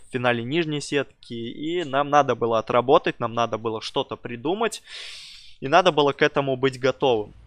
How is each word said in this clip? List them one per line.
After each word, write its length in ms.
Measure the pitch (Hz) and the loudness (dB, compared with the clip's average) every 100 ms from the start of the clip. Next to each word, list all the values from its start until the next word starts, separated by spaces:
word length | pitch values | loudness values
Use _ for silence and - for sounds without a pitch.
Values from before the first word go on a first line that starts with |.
| - | -6
финале 320 | 123 123 120 | -2 0 0
нижней 380 | 117 156 156 147 | -2 -2 -2 -6
сетки, 540 | - 143 131 _ - 117 | -2 -2 -4 _ -14 -10
и 480 | 117 127 151 180 | -10 -8 -6 -6
нам 260 | 156 135 143 | -2 -2 2
надо 240 | 147 135 | 4 4
было 240 | 117 117 113 | 0 0 0
отработать, 600 | - 123 120 160 - - | 2 0 6 4 4 -2
нам 160 | 120 117 | -4 -2
надо 240 | 117 110 | -2 -2
было 200 | 113 110 | -4 -6
что-то 340 | - 143 131 113 | -4 -4 -4 -8
придумать, 680 | 123 117 131 202 226 - - - - - - - - - | -10 -8 -4 -2 -4 -6 -14 -18 -16 -18 -18 -20 -20 -12
и 80 | 135 | 2
надо 240 | 165 185 | 4 6
было 200 | 147 143 | 4 2
к 120 | 135 | 2
этому 320 | 151 151 139 131 | 2 2 -2 0
быть 240 | 135 127 | 0 0
готовым. 560 | 131 - 139 113 101 - | -2 0 2 0 -2 -12